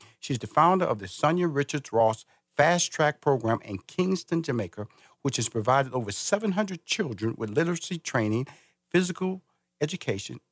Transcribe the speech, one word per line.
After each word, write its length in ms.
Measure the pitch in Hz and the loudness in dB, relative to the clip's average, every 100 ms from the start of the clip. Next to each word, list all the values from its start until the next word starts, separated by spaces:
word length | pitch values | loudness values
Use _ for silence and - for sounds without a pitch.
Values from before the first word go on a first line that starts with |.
| - _ | -20 _
She 120 | - | -6
is 60 | 127 | -6
the 80 | 107 | -2
founder 380 | - 165 185 | 4 4 4
of 140 | - 107 | 2 -2
the 80 | 98 | -6
Sonia 400 | - 151 175 175 | 0 2 2 0
Richards 460 | 139 139 147 - | 0 -2 -4 0
Ross 320 | 113 113 110 - _ _ - | 4 4 2 -6 _ _ 2
Fast 340 | 147 175 - | 4 4 0
Track 300 | - 151 - | 2 0 2
Program 400 | 147 131 113 117 | 0 2 2 0
in 160 | - 98 - | -2 -10 -6
Kingston, 560 | - 185 185 - 170 | -2 0 0 -2 -2
Jamaica, 440 | 156 120 95 - 104 _ _ _ | 0 -2 -4 -6 -12 _ _ _
which 140 | 139 127 | -4 0
has 120 | 113 | -2
provided 440 | 113 107 135 131 | 0 2 2 2
over 180 | 127 104 | -2 -4
seven 420 | - - 202 214 | -6 -2 -2 0
hundred 340 | 185 208 175 - | -2 -2 -6 -4
children 480 | - 165 98 113 - | -4 -4 -2 -4 -4
with 140 | 110 | -2
literacy 480 | 107 170 170 - 175 | 0 0 -2 -6 -10
training, 480 | - 127 107 113 135 - _ _ _ | -4 -2 0 0 -4 -12 _ _ _
physical 540 | 175 180 185 185 190 - _ _ - | 0 0 -2 -4 -6 -12 _ _ -4
education 600 | 151 180 - 98 - 71 _ | -4 -4 -6 -6 -8 -14 _